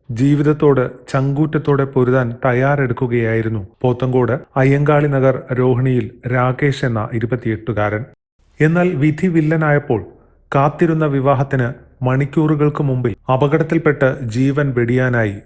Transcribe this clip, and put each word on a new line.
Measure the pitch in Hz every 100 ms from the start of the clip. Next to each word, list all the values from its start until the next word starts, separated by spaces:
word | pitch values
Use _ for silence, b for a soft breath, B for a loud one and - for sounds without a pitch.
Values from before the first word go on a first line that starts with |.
| -
ജീവിതത്തോട് | 113 139 147 147 151 147 131 123 - -
ചങ്കൂറ്റത്തോടെ | 139 139 139 156 156 147 139
പൊരുതാൻ | 135 135 123 131 120 120 135
തയ്യാറെടുക്കുകയായിരുന്നു | 123 135 143 131 117 123 120 113 113 110 110 95 -
പോത്തങ്കോട് | 127 123 127 127 120 123 - 135
അയ്യങ്കാളി | 135 143 147 147 147
നഗർ | 139 131 127 -
രോഹിണിയിൽ | 123 127 123 131 123 107 - 120
രാകേഷ് | 127 127 123 143 135 131
എന്ന | 113 107
ഇരുപത്തിയെട്ടുകാരൻ. | 120 113 123 117 107 - 104 104 107 139 - _ _ _ _
എന്നാൽ | 151 175 180
വിധി | 151 151 151 185
വില്ലനായപ്പോൾ | 165 156 160 151 147 - 110 87 b b b _ 143
കാത്തിരുന്ന | 143 151 170 160 151
വിവാഹത്തിന് | 139 131 131 139 131 120 - - _
മണിക്കൂറുകൾക്ക് | 127 131 143 165 156 151 147 147
മുമ്പിൽ | 143 127 123 - -
അപകടത്തിൽപ്പെട്ട് | 127 143 156 156 165 156 135 135 -
ജീവൻ | 120 113 135 139 143 123
വെടിയാനായി | 120 127 127 120 107 101